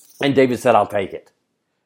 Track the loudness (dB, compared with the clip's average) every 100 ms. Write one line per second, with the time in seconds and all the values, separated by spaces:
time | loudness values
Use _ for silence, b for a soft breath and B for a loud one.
0 | _ -6 -2 2 2 2 2 2 2 -4
1 | -6 -10 -20 _ _ _ _ _